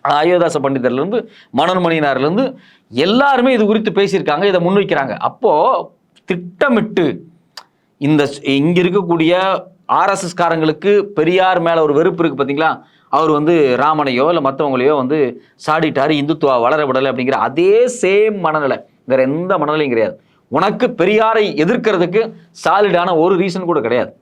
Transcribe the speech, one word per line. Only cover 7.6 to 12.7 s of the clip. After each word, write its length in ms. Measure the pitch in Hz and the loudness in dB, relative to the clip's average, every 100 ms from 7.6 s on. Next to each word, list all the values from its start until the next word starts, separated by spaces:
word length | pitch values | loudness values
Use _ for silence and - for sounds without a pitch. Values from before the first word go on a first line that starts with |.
| _ _ _ _ 143 | _ _ _ _ 0
இந்த 160 | 151 139 | 2 0
ஸ்-, 100 | - 147 139 | -4 -2 0
இங்க 180 | 151 175 | 2 2
இருக்கக்கூடிய 500 | 180 196 175 170 160 175 190 185 - _ - 139 | 2 0 -2 0 2 2 0 -4 -8 _ -4 0
ஆர் 140 | 190 | 0
எஸ் 100 | 190 175 | -2 -6
எஸ் 120 | - | -2
காரங்களுக்கு 500 | 170 165 156 156 196 208 196 - | -2 2 0 0 2 2 0 -2
பெரியார் 440 | 156 180 185 175 165 | 0 2 2 2 0
மேல 160 | 165 151 | 0 2
ஒரு 60 | 143 | 2
வெறுப்பு 220 | 170 170 | 0 0
இருக்கு 160 | 165 135 | -2 -2
பாத்தீங்களா, 300 | 135 143 156 | -4 0 -2